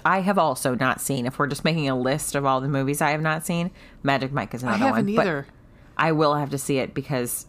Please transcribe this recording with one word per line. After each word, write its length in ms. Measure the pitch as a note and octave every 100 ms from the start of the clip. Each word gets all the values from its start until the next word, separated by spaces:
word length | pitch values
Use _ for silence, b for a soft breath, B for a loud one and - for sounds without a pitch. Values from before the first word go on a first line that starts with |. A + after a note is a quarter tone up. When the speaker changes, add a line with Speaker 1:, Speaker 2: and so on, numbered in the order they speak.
Speaker 1:
I 160 | D#3 F#3
have 180 | F#3 F#3
also 360 | D#3+ B2+ C#3
not 260 | B2 C3 -
seen. 260 | - C3+ B2
If 120 | -
we're 80 | C#3+
just 180 | C#3+
making 240 | D#3+ D#3+ C#3
a 100 | C3
list 360 | B2 D3+ -
of 120 | C#3+ C#3
all 140 | C3
the 80 | C3+
movies 320 | C#3 C3+ C#3+
I 100 | D3+
have 100 | D3+
not 240 | D#3 D#3+
seen, 260 | - E3+ F3 B B B
Magic 300 | C#3 C#3 C3+
Mike 220 | C#3 G2+
is 100 | A#2
Speaker 2:
I 40 | B2+
Speaker 1:
another 160 | A2+
Speaker 2:
haven't 220 | C4+ A3+ G3+
Speaker 1:
one. 100 | A3
But 60 | F#3+
Speaker 2:
either. 200 | D3 C#3 - - B B -
Speaker 1:
I 160 | D#3+
will 220 | D#3 D3+
have 160 | D3 C#3+
to 80 | C#3
see 200 | - C3+
it 160 | A2+
because 520 | - C3+ C3+ A#2+ -